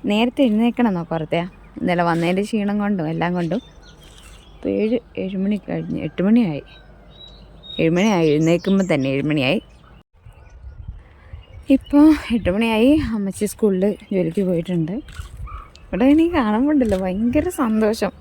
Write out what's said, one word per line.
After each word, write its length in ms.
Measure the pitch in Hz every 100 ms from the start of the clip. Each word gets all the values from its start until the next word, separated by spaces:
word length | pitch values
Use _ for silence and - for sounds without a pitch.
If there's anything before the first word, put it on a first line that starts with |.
| -
നേരത്തെ 300 | 208 240 - 262
എഴുന്നേക്കണം 440 | 214 240 233 240
എന്നോ 100 | 180 165
പുറത്തെ, 300 | 165 156 165 180 - - -
ഇന്നലെ 260 | 180 175 170
വന്നതിൻ്റെ 340 | 165 170 185 208
ക്ഷീണം 300 | 220 202 208 202
കൊണ്ടും 240 | 196 156 165
എല്ലാം 180 | 170 180
കൊണ്ടും. 220 | 170 196 - - - - - - - - -
ഇപ്പോൾ 180 | - 190 196
ഏഴ്, 180 | 214 240 - -
ഏഴ് 140 | 190 196
മണി 160 | 196 208 -
കഴിഞ്ഞ്, 320 | 170 165 - 160
എട്ട് 140 | - 185
മണിയായി. 340 | 233 202 143 - - - - - - - - - - - -
ഏഴ് 100 | 165 170
മണിയായി, 300 | 214 190 160
എഴുന്നേൽക്കുമ്പോൾ 520 | 147 160 170 190 196 185
തന്നെ 180 | 151 131
ഏഴ് 100 | 135 143
മണിയായി. 300 | 151 127 190 - - - - _ _ - - - - - - - - - - - - - - - 269
ഇപ്പോൾ 300 | - 285 302 294 - 226
എട്ട് 140 | 175 190
മണിയായി. 360 | 226 220 247 311 254 220
അമ്മച്ചി 300 | 196 - 208
സ്കൂളിൽ 320 | - 214 185 202 196 -
ജോലിക്ക് 300 | 196 165 175 185
പോയിട്ടുണ്ട്. 460 | 175 175 175 160 214 - - - - - - - - -
ഇവിടെ 180 | 185 262
എനിക്ക് 200 | 294 330 339
കാണുമ്പോണ്ടല്ലോ 580 | 214 208 277 302 233 190 190
ഭയങ്കര 420 | 185 233 294 339 349
സന്തോഷം. 500 | 240 220 220 226 208 -